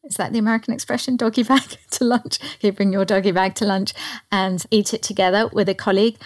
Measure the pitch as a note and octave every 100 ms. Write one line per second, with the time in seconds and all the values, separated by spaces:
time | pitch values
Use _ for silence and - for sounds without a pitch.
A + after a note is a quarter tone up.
0 | D4+ - F#3 A3+ G#3+ A3+ A#3 A#3 - A#3+
1 | - B3 A3+ A3+ A3 C4 - - _ -
2 | A#3+ A#3 - - - - G#3 G3 G3 F#3+
3 | F#3+ G3 G3 F3+ F#3+ - G#3 F#3+ G3+ -
4 | - - _ G3+ F#3+ F#3 - G#3+ G3+ A3
5 | - G3+ F#3 G3 A3+ - F#3+ F#3+ - F#3+
6 | A3+ A3+